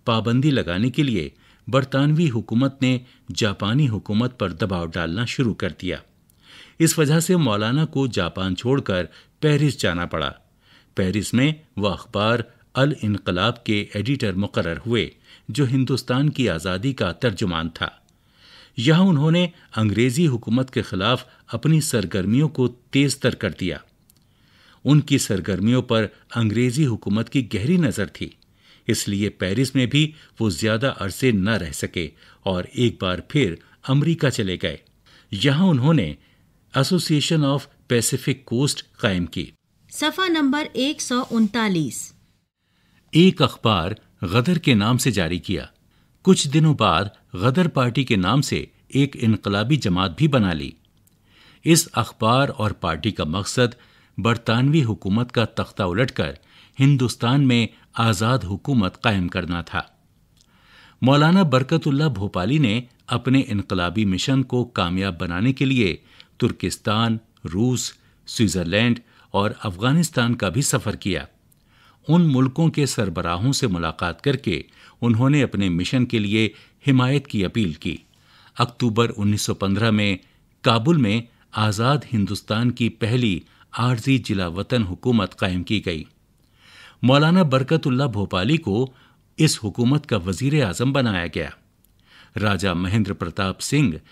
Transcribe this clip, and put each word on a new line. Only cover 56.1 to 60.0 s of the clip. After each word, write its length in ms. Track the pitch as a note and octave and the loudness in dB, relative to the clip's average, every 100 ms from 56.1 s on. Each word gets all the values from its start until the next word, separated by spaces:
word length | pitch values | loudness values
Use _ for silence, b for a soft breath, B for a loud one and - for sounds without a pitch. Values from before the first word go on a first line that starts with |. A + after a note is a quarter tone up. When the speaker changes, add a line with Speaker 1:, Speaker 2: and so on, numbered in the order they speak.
| - D2+ C#2 b b b - | -2 -6 -8 b b b 2
Speaker 1:
हिंदुस्तान 640 | C#3 C3+ A#2+ - A#2+ C#3+ C3 | 4 4 0 -2 0 2 4
में 240 | A#2+ A2 b b - | 2 0 b b 0
आज़ाद 460 | A2+ G2+ A2 C3 | 0 2 0 0
हुकूमत 520 | F2+ F#2+ - B2 F#2 - | -2 -6 0 0 0 0
कायम 240 | A2+ G2 F2 | 0 0 -2
करना 340 | F#2 E2+ F2 | -4 -4 -6
था। 380 | D#2+ E2+ - _ | -6 -8 -8 _